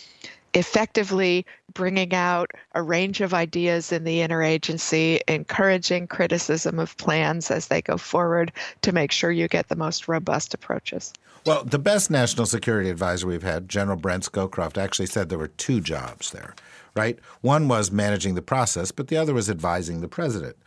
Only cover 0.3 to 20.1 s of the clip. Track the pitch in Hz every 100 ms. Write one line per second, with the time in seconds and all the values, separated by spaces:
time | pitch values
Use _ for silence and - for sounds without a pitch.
0.3 | - _ 180 175 214 220 - 196 190 190
1.3 | 180 185 - - - 185 190 180 185 180
2.3 | 175 175 - - - 165 170 190 196 190
3.3 | 175 165 175 175 170 160 170 165 165 165
4.3 | 165 160 160 - 160 - 160 160 165 -
5.3 | 156 151 - 196 185 - 180 175 - 175
6.3 | 170 - 160 160 165 165 - - 156 156
7.3 | 165 - - - 170 - 175 - 170 175
8.3 | 170 170 - - - - 180 143 - 170
9.3 | 170 165 170 - 170 156 165 - 165 170
10.3 | 156 - - - - - - - - _
11.3 | - 160 151 127 139 147 202 - 147 120
12.3 | - 110 117 - 110 95 85 92 90 92
13.3 | 87 90 82 92 104 101 92 95 90 -
14.3 | - 95 - 82 98 95 - 92 - 90
15.3 | 87 78 - - 123 82 76 62 - -
16.3 | - - - - - - - 110 117 -
17.3 | - 123 147 147 117 98 101 104 101 92
18.3 | 90 - - 117 - 90 - 135 160 156
19.3 | 127 101 90 85 87 82 85 85